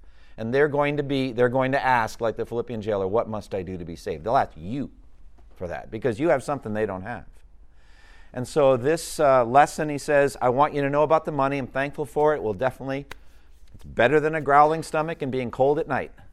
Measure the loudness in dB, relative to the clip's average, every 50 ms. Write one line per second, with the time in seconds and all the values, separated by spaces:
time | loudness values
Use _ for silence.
0 | -20 -20 -20 -20 -20 -18 -12 -8 -4 0 2 2 2 2 2 0 0 0 -2 -2
1 | -4 -2 -2 -2 -2 -2 0 2 2 2 2 0 0 0 0 0 2 2 2 2
2 | 2 -2 -4 -4 -4 -2 -2 -4 -6 -6 -4 -6 -6 -6 -8 -6 -4 -2 -2 0
3 | 0 0 0 0 -2 -2 -6 -10 -8 -8 -8 -6 -6 -6 -8 -10 -10 -12 -14 -10
4 | -10 -8 -8 -6 -4 -2 0 0 0 -2 -6 -12 -12 -10 -8 -8 -8 -10 -12 -18
5 | -20 -20 -20 -20 -20 -20 -20 -20 -20 -20 -14 -12 -10 -10 -10 -10 -10 -12 -8 -4
6 | -4 -4 -2 0 2 2 2 0 0 -4 -6 -6 -6 -6 -4 -2 -2 -2 -4 -8
7 | -10 -12 -12 -14 -14 -18 -20 -20 -20 -20 -20 -20 -20 -20 -20 -20 -20 -20 -20 -20
8 | -20 -20 -20 -20 -20 -14 -10 -10 -10 -2 2 4 6 6 4 4 2 0 0 0
9 | -2 -6 -2 2 4 4 6 4 4 6 6 6 6 6 2 -4 -4 -4 -4 -4
10 | -2 2 4 4 4 4 2 0 0 2 4 4 2 2 2 0 -2 0 2 2
11 | 2 4 2 2 2 -2 -2 0 0 0 -2 -4 -6 -4 -4 -4 -4 -4 -4 -8
12 | -8 -4 0 2 2 2 2 2 -2 -4 -2 -2 -2 -4 -4 -4 -8 -8 -8 -8
13 | -8 -12 -16 -18 -18 -20 -20 -20 -20 -20 -20 -20 -20 -20 -20 -18 -16 -6 2 2
14 | 4 6 6 4 4 2 0 -2 0 4 6 6 6 6 4 0 -4 -4 -2 -2
15 | -2 -2 -4 -6 -6 -4 -4 -4 -4 -4 0 2 2 2 2 2 -2 -2 -4 -4
16 | -4 -6 -12 -18 -20 -20